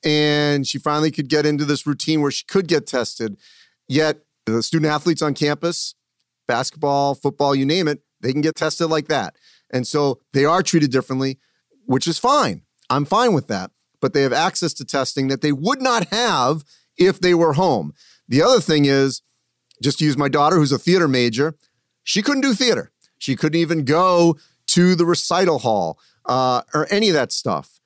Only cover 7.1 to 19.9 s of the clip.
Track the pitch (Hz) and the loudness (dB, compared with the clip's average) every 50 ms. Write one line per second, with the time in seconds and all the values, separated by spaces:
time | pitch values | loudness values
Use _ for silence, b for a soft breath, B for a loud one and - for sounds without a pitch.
7.1 | 139 - - 143 143 _ 147 139 139 139 135 139 156 185 185 151 147 143 _ _ | -2 -2 -4 -6 -2 _ 0 0 2 0 0 0 0 0 0 -2 -4 -4 _ _
8.1 | _ _ - 123 131 147 151 160 156 - 170 160 147 - 170 160 160 156 143 - | _ _ -6 -4 -4 0 -2 -2 -2 -2 -4 -4 -2 -4 -2 -2 -2 -2 -2 -2
9.1 | 156 139 104 82 _ b b b b b b b - 127 123 - - 151 147 139 | -4 -4 -4 -6 _ b b b b b b b -6 -6 -6 -2 -2 0 0 0
10.1 | 131 _ _ _ - 139 139 147 165 185 - - - 170 147 139 120 131 123 - | -2 _ _ _ -2 0 2 2 2 0 0 0 2 2 2 2 0 -2 -2 -2
11.1 | 131 131 135 135 131 _ _ _ _ _ _ _ _ _ _ - - - - 160 | -4 -4 -4 -4 -6 _ _ _ _ _ _ _ _ _ _ -2 -2 0 0 -2
12.1 | 165 - - 247 277 294 247 139 95 - _ _ _ _ _ _ 127 139 143 139 | -4 -2 0 2 2 2 2 0 -4 -6 _ _ _ _ _ _ -2 -2 0 0
13.1 | 185 214 247 247 202 143 - - 110 95 92 - _ _ _ _ _ _ - 131 | 0 2 2 2 2 0 -2 -4 -6 -8 -8 -10 _ _ _ _ _ _ -4 -2
14.1 | - 143 135 131 123 139 160 180 - - - 160 - - 139 - - 139 131 - | 0 2 0 2 2 0 0 0 -2 -4 -6 -6 -6 -8 -12 -6 -4 -4 -4 -2
15.1 | - 143 135 131 135 135 - 151 147 135 151 196 285 269 262 254 240 233 185 - | -4 -4 -4 -4 -4 -2 -2 -2 -2 -2 -2 -2 -2 0 0 0 0 0 -2 -2
16.1 | - 220 247 - 285 143 123 127 151 160 143 b b b b b b - 170 185 | -4 -2 -2 0 0 0 0 0 0 -2 -6 b b b b b b 2 2 2
17.1 | 190 - - 180 175 165 170 165 147 143 190 175 139 107 78 73 - b b b | 2 2 0 2 2 4 4 2 2 2 2 2 2 0 -2 -6 -12 b b b
18.1 | b b b b 127 135 160 - - 233 - - 160 151 143 139 139 135 135 135 | b b b b 2 2 4 6 4 4 2 2 2 2 4 4 4 4 2 2
19.1 | 127 - _ _ _ _ _ _ _ _ _ _ _ _ 117 139 | 0 -6 _ _ _ _ _ _ _ _ _ _ _ _ -4 -4